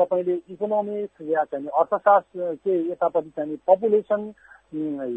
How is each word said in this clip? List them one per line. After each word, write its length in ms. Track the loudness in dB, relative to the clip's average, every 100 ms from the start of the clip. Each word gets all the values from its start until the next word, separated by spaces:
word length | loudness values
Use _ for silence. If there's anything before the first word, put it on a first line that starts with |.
तपाईँले 320 | -4 -2 -2
इकोनोमिक्स 840 | -4 -6 -8 -2 -2 -2 -6 -8 -10
या 220 | -4 -2
चाहिँ 220 | -2 -4 -4
अर्थशास्त्र, 880 | -2 0 2 4 4 4 -4 -6
के 360 | -4 -2 0 0
यतापट्टि 400 | -2 0 0 -2
चाहिँ 260 | -6 -6 -4
पपुलेसन, 760 | 2 4 4 2 2 -2 -4 -14 -20 -20 _ -6 -6 -4 -6